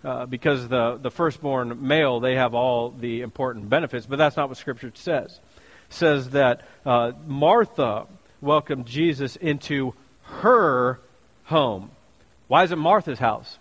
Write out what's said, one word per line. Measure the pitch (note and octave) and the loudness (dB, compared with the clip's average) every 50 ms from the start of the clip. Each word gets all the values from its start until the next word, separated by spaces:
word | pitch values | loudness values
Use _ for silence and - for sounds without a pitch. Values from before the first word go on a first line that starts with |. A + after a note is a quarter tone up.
| - | -8
Uh, | C3+ B2+ B2 B2 | -8 -8 -8 -6
because | B2+ C3 A#2+ - D#3 C#3+ B2+ B2 A#2 | -8 -10 -2 0 0 0 0 -2 -2
the, | C3 B2 A#2 A#2 B2 A2+ | 0 0 0 0 -2 -4
the | C#3 B2 | -8 -8
firstborn | - - E3+ D#3+ C3+ - D3 C#3+ C3+ B2+ B2 A#2+ A#2+ A#2+ C#3 | -4 -2 -2 -2 -2 -4 -6 -2 -2 -2 -2 -4 -6 -6 -2
male, | C3 D3 D#3+ D3+ C3+ B2 A#2 | 0 2 2 2 2 0 0
they | A#2+ C3 B2+ | 0 0 2
have | C3 B2+ A#2+ A#2 | 2 0 0 2
all | A#2+ B2 C3 B2 A#2+ A#2 A#2+ | 0 0 2 0 0 -2 -4
the | B2+ B2+ A#2+ A#2+ A#2 A#2 | -8 -8 -8 -6 -6 -6
important | B2 A#2 - - C3+ B2+ A#2+ A2 G2 G2+ | -8 -10 -6 -6 -6 -6 -6 -10 -2 0
benefits, | B2+ D#3+ E3+ - - B2 G#2+ | 0 0 0 -2 -8 -10 -8
but | A2+ C3+ C#3+ | -6 0 2
that's | D#3 D3 - | 2 2 2
not | D#3+ C#3+ C3+ | -2 -4 -4
what | C3 | -6
Scripture | - - - B2+ A#2+ - A#2+ - | -12 -10 -10 -10 -10 -12 -16 -16
says. | - - F3 D#3+ C3+ F2 - - - _ _ _ - _ - - - _ _ | -12 -6 -4 -4 -4 -4 -8 -18 -20 _ _ _ -20 _ -20 -20 -20 _ _
It | - | -4
says | - E3+ D#3 D3 C#3 B2+ B2+ | 2 2 2 2 2 -2 -2
that, | C3 C#3+ C3+ B2+ A#2+ - - - - _ _ | 2 4 4 4 2 0 -6 -20 -20 _ _
uh, | C#3 B2 A#2+ A#2 A#2+ C3 C#3+ D#3 | 2 2 2 2 0 -6 -10 -10
Martha | D#3 C3+ C#3 D3 E3 G#3 A#3+ A3 - - - C3+ A#2 G#2 A2 - - - - _ _ _ _ | -8 -2 2 4 4 6 4 4 2 -2 -2 -2 -2 -2 -4 -8 -12 -20 -20 _ _ _ _
welcomed | C#3+ C#3+ D3+ D3+ D3+ - D3 C3 A#2+ | 0 2 2 2 2 -2 -8 -8 -8
Jesus | A#2 B2 D3 E3 E3+ D3+ C3 C#3+ B2 - | -8 -4 -2 0 0 0 -2 -6 -8 -8
into | - - D#3 D3 C#3+ - - D3 C#3 C3 B2 - _ _ _ _ _ | -6 -4 -4 -4 -4 -4 -6 -4 -4 -4 -6 -8 _ _ _ _ _
her | _ - - - - A3 B3+ A#3 G3 D#3 C3 B2+ B2 B2 B2+ - - _ _ _ _ _ _ _ | _ -18 -12 0 2 4 4 6 4 2 2 2 0 0 -2 -4 -12 _ _ _ _ _ _ _
home. | _ - D#3 D#3 C#3+ A#2+ G#2 F#2 G2 - - _ _ _ _ _ _ _ _ _ _ | _ 0 0 2 2 2 -2 -6 -10 -16 -20 _ _ _ _ _ _ _ _ _ _
Why | _ - D#3+ | _ 4 4
is | F#3 E3 | 4 4
it | F3 D#3+ | 0 0
Martha's | D3+ E3+ G3+ G#3 - D#3+ B2+ A2+ | 2 4 4 4 2 -2 -4 0
house? | B2+ A#2 G#2+ A2+ A#2+ - - _ | 0 0 0 -2 -10 -16 -20 _